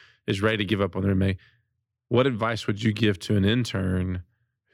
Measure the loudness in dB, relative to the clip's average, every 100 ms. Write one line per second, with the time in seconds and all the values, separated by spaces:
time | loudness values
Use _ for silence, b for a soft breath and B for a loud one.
0 | B B -4 0 0 0 0 0 0 0
1 | 0 2 0 -2 b b b b _ _
2 | -2 2 2 0 -2 -2 -4 -2 -2 2
3 | 0 0 0 2 2 2 0 -4 -2 -2
4 | -2 -6 -10 _ _ _ _